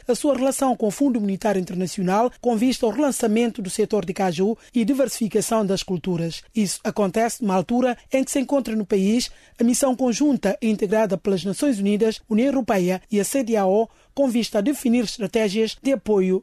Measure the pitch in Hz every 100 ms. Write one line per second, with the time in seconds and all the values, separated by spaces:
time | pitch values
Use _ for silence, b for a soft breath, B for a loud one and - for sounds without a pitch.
0 | - 233 302 262 269 254 269 240 214 -
1 | 285 240 202 190 220 190 180 180 185 -
2 | 180 202 240 - 247 220 254 240 226 214
3 | 294 - 233 220 240 226 185 - 202 208
4 | 180 185 190 160 196 226 B 247 220 269
5 | 254 - 220 214 - 220 196 190 - 180
6 | 190 170 165 - - - 196 - 233 214
7 | 196 220 233 - 208 190 - 240 254 233
8 | b 262 269 285 254 285 240 220 202 202
9 | 190 233 - b b b 240 240 269 254
10 | 254 214 294 240 190 - 226 214 202 220
11 | 220 185 208 190 190 185 294 208 196 208
12 | 220 214 - 214 269 277 240 202 180 185
13 | - 202 190 277 233 220 190 202 226 b
14 | b - 269 233 214 214 208 277 240 247
15 | 202 - 196 226 214 208 220 - 269 262
16 | - 208 185 185